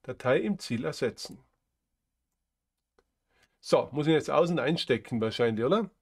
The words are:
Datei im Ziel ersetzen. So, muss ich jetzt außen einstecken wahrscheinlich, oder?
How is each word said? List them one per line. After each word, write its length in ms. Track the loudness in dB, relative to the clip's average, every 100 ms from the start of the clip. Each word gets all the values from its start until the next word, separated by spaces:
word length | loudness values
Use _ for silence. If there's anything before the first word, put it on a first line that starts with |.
Datei 340 | -12 -4 0 2
im 180 | 0 -6
Ziel 260 | -6 -6
ersetzen. 580 | -6 -4 -4 -4 -16 -16 _ _ _ _ _ _ _ _ _ _ _ _ _ _ _ _ _ _ _ _ _ _
So, 300 | 2 2 2
muss 120 | -2
ich 80 | 2
jetzt 160 | 2 4
außen 300 | 2 2 0
einstecken 600 | 0 -2 0 0 0 -2
wahrscheinlich, 460 | -2 0 0 2
oder? 240 | 0 0 -2 _